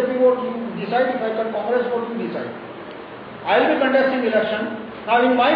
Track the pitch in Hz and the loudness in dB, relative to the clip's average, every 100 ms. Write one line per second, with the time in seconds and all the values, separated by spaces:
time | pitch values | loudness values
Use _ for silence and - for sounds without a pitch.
0 | 254 254 254 247 - - - - 208 233 | 2 4 4 4 0 -6 -6 -6 -2 0
1 | 262 247 220 220 220 214 208 240 233 233 | 0 0 -2 -2 -4 -4 0 0 0 -2
2 | 220 233 175 160 - - - - - - | -4 -4 -6 -6 -8 -10 -14 -14 -14 -14
3 | - - - - - 220 302 294 262 269 | -14 -16 -16 -8 2 4 4 2 4 4
4 | 262 254 233 220 214 214 226 - - - | 4 2 0 2 0 -2 -4 -8 -10 -10
5 | - 240 254 247 262 | 0 2 4 4 4